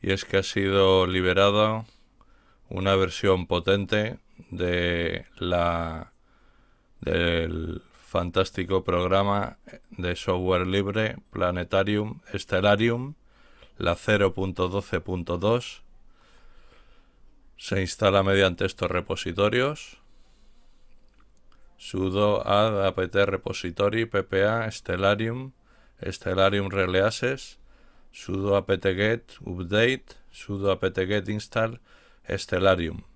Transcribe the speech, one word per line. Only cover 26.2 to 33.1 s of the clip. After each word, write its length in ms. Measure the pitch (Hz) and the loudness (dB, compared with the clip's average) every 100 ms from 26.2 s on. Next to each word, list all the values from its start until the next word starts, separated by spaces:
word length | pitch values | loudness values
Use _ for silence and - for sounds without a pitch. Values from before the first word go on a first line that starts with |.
| - 92 95 101 98 | -4 2 4 2 -2
releases, 880 | 98 92 92 101 - 123 135 - - - - - - - | -2 2 4 2 0 -4 -4 -10 -20 -20 -20 -20 -20 -20
sudo 440 | - - 95 98 98 | -20 -8 -4 2 2
apt 260 | 95 98 | 2 0
get 500 | 98 92 107 117 - - | 0 2 0 0 -6 -18
update, 760 | - 90 87 104 117 135 - - - | -10 -8 -2 2 2 0 -6 -20 -20
sudo 420 | - - 101 98 | -20 -10 -4 0
apt 240 | 92 95 92 | 0 0 -2
get 320 | 92 104 98 | -2 -2 -2
install 520 | 107 - - 113 123 _ - _ - - | -6 -4 -2 -2 -4 _ -20 _ -20 -8
Stellarium 760 | 95 - 92 95 92 82 80 - | -8 -4 2 4 4 0 -6 -16